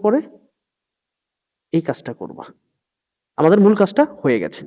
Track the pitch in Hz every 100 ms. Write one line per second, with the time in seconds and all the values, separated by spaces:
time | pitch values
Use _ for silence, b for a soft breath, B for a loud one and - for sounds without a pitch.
0 | 208 254 311 - _ _ _ _ _ _
1 | _ _ _ _ _ _ _ 165 165 127
2 | - 117 - - - - _ _ _ _
3 | _ _ _ - 156 208 202 208 190 -
4 | 302 - 143 117 78 -